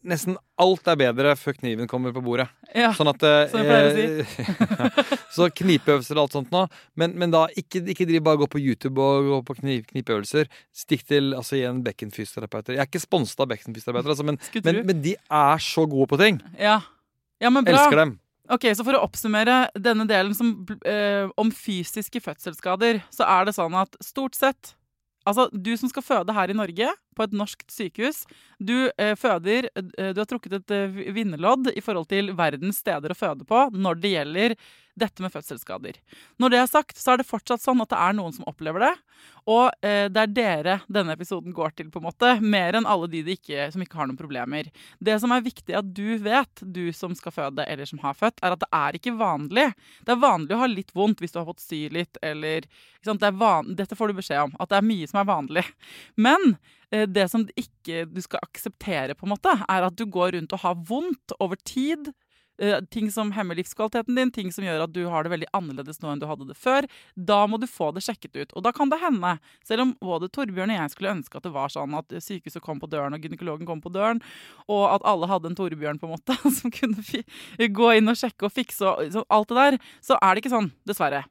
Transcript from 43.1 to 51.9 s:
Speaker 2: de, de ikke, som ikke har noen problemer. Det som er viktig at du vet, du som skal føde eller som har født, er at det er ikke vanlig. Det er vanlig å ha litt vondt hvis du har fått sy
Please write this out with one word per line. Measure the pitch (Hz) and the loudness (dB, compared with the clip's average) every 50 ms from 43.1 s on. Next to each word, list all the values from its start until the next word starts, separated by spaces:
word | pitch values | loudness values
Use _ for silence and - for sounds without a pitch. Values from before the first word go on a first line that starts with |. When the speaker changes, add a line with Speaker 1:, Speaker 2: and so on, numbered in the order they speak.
Speaker 2:
de, | 160 165 | -6 -6
de | 156 165 190 | -6 -6 -8
ikke, | - _ - 147 139 143 143 156 | -8 _ -10 -6 -6 -6 -6 -6
som | 190 180 | -8 -10
ikke | - - 165 | -8 -6 -8
har | 147 131 | -6 -6
noen | 139 | -6
problemer. | 131 156 147 139 123 120 120 143 151 151 156 _ - - - _ _ 175 | -10 -12 -10 -8 -8 -6 -6 -6 -8 -8 -10 _ -20 -20 -20 _ _ -2
Det | 208 214 214 | 0 0 0
som | 220 247 247 | 0 0 0
er | 254 226 | 0 -2
viktig | 247 - - - - 175 | -4 -10 -10 -10 -6 -4
at | 196 202 196 | -4 -4 -6
du | 180 202 202 214 226 | -8 -6 -4 -4 -4
vet, | 220 208 196 226 277 269 _ _ - 190 | -4 -2 0 0 0 0 _ _ -18 -16
du | 190 175 180 175 170 160 | -12 -8 -6 -6 -6 -6
som | - - 175 175 | -6 -8 -8 -8
skal | - - 170 | -8 -10 -12
føde | - - 147 139 139 147 143 - | -8 -6 -6 -6 -4 -6 -6 -6
eller | 156 135 143 | -6 -10 -10
som | - - 147 | -12 -12 -8
har | - 139 139 | -6 -6 -4
født, | _ 208 226 - - | _ -2 -2 -2 -2
er | - 180 180 | -2 -2 -2
at | 165 - | -2 -4
det | - | -2
er | - 160 143 143 147 | 0 0 0 -2 -4
ikke | 170 - 247 240 220 | -4 -6 -6 -2 -2
vanlig. | 226 190 160 143 147 147 180 233 294 269 202 _ _ _ _ _ | 0 0 0 -2 -4 -2 2 2 2 2 0 _ _ _ _ _
Det | _ - 240 | _ -2 2
er | 240 277 | 4 4
vanlig | 277 208 165 156 143 190 | 4 4 2 0 -2 0
å | 226 254 | 0 0
ha | 254 | 0
litt | 220 180 196 _ _ | 0 -4 -6 _ _
vondt | 180 202 220 208 - | 0 2 2 2 0
hvis | 170 170 - | -4 -8 -6
du | 170 | -8
har | 170 160 | -8 -8
fått | 175 _ | -10 _
sy | - - 170 151 151 147 | -14 -10 -8 -8 -8 -6